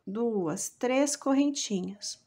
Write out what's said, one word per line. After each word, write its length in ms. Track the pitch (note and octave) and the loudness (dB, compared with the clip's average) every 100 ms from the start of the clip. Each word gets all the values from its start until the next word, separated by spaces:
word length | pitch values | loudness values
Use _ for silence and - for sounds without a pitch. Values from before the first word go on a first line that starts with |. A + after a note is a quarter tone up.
| - | -8
duas, 640 | G#3 A#3 G#3+ E3+ F#3 - | -2 0 0 0 -2 -6
três 480 | - B3 C4 C#4 - | -4 0 2 2 0
correntinhas. 1080 | C#4 C#4 C#4+ C#4+ - G3 F3+ G3+ - - | 2 4 4 0 -2 -2 -4 -8 -12 -12